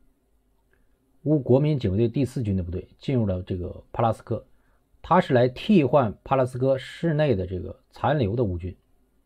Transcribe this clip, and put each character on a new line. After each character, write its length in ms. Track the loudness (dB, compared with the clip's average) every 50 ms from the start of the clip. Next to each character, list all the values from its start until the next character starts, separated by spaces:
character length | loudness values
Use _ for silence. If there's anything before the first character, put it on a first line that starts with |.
| _ _ _ _ _ _ _ _ _ _ _ _ _ _ _ _ _ _ _ _ _ _ _ _ -2
乌 160 | 0 0 2
国 180 | 4 4 4 4
民 180 | 4 2 0
警 140 | 0 0 0
卫 60 | 2 2
队 100 | 0 0
第 160 | 0 0 -2
四 160 | -2 -2 -4
军 160 | -4 -2 -2
的 60 | -2
部 80 | -4 -4
队 160 | -8 -10 -10 -12 -18
进 200 | _ -4 -2 0
入 100 | 0 0
了 160 | 0 -2 -4
这 140 | -4 -6 -6
个 260 | -6 -6 -8 -10 -14 -16 _
帕 100 | -4 -2
拉 120 | -2 -2
斯 100 | -2 -4
克， 240 | -6 -8 -8 -8 -8 _ _ _ _ _ _ _ _ _ _ _
他 180 | -2 2 2 2
是 140 | 4 4 4
来 140 | 4 4 2
替 340 | 0 -2 0 4 4 4
换 340 | 6 6 4 2 2 2 -2 -8
帕 140 | -4 -2 0
拉 100 | 0 0
斯 100 | 0 -2
克 220 | -2 0 0 0 0
市 340 | -4 -10 -8 -4 -2 -2
内 220 | 0 2 2 2 2
的 100 | 0 -2
这 140 | -4 -6 -8
个 180 | -10 -10 -14 -18 _ _
残 260 | -8 -4 -2 0 0
留 200 | 0 0 0 0
的 80 | 0 -2
乌 120 | -2 -2
军。 200 | -4 -8 -10 -12 -14 _ _ _ _ _ _ _ _ _